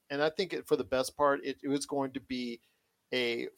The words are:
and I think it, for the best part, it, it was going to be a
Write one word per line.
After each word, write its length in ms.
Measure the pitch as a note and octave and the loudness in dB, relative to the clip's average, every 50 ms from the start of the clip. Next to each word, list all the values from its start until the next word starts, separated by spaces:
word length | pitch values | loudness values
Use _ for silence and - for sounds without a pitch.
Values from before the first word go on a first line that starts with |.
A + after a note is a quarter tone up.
| _ - | _ -6
and 100 | C#3+ C#3+ | -2 2
I 80 | D3 D#3+ | 2 0
think 240 | D#3 - F#3+ E3 E3+ | 2 0 -4 -2 -2
it, 140 | C3 - - | -6 0 0
for 80 | D3+ | 2
the 80 | C#3 B2 | 0 2
best 340 | - C3 B2+ C3 - - - | 0 0 0 0 0 0 2
part, 260 | D3 C#3+ C#3 - - | 4 4 4 2 0
it, 140 | C#3 C3 - - | -6 -6 -6 -2
it 60 | C#3+ | -2
was 180 | C#3 C#3 C#3 - | -2 -2 0 -2
going 240 | D3 C#3 C3+ C3 | -2 -2 -2 -2
to 80 | C3 C3+ | -4 -8
be 420 | - - C3 B2+ B2 A#2+ A#2 - _ _ _ _ _ _ _ _ _ - B2+ | -8 -6 -6 -4 -4 -4 -6 -10 _ _ _ _ _ _ _ _ _ -4 0
a 340 | B2+ B2 A#2+ A#2 A#2+ B2+ - - | 0 2 2 0 0 -2 -6 -8